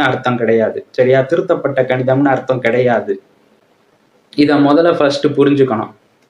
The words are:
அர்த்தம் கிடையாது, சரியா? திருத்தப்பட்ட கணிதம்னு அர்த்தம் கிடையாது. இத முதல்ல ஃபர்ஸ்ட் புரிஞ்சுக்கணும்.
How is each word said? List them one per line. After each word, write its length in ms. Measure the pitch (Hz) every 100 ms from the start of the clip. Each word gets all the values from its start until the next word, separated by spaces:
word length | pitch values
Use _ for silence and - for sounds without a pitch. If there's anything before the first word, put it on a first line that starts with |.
அர்த்தம் 360 | 135 127 127 120
கிடையாது, 420 | 113 113 107 - -
சரியா? 300 | - 127 131
திருத்தப்பட்ட 580 | 131 165 - 165 139 131
கணிதம்னு 500 | 127 127 127 131 143
அர்த்தம் 320 | 131 - 127 117
கிடையாது. 500 | 120 123 110 104 98 - _ _ _ _ _ _ _ _ _ _
இத 240 | - 147 143
முதல்ல 320 | 139 151 170
ஃபர்ஸ்ட் 360 | 160 143 - 143
புரிஞ்சுக்கணும். 640 | 135 139 135 131 107 104 - _ _